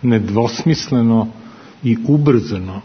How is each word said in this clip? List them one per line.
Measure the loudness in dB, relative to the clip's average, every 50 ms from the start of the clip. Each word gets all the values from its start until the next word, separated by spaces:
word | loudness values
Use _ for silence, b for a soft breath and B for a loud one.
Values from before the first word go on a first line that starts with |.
| 2
nedvosmisleno | 2 2 2 2 0 0 0 0 -2 -4 -2 0 0 0 0 -2 -2 0 2 2 2 2 2 0 -2 -8 B B B B B B B B B -2
i | -2 -2 0 0 0
ubrzano | 2 2 4 4 2 2 0 -2 -8 -8 -8 -8 -10 -12 -14